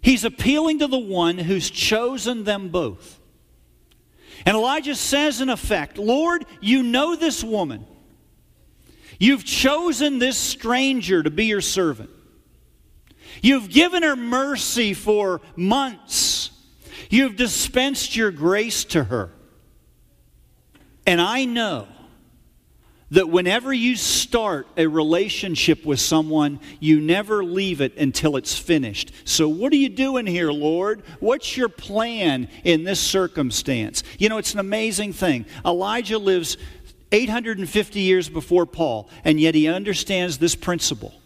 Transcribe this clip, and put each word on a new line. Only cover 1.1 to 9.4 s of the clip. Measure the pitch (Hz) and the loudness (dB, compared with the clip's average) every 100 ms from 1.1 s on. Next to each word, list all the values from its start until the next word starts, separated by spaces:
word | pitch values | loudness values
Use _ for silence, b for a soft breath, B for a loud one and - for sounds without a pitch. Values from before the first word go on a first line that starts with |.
| 185 170 180 | 0 0 0
who's | 170 190 - | -2 -2 -2
chosen | - - 220 240 262 196 240 208 | -4 0 2 0 -2 -4 -4 -2
them | 202 190 | -4 -2
both. | 175 139 90 - - _ _ _ _ _ _ _ _ _ B B B - | -2 -4 -8 -18 -20 _ _ _ _ _ _ _ _ _ B B B 0
And | 220 | 2
Elijah | 233 294 277 269 | 2 0 -2 -4
says, | - 277 302 233 | 0 2 0 0
in | 262 | -2
effect, | 226 - 202 143 - | -2 -2 -2 -2 -4
"Lord, | 208 254 330 349 285 B | 0 2 2 0 -4 B
you | 202 262 | 0 2
know | 247 247 302 330 | 2 0 0 0
this | 320 240 | -2 -2
woman. | 220 214 170 107 104 - _ _ _ _ _ _ _ _ b b b b | -4 -2 -2 -6 -16 -20 _ _ _ _ _ _ _ _ b b b b
You've | 202 269 | 4 4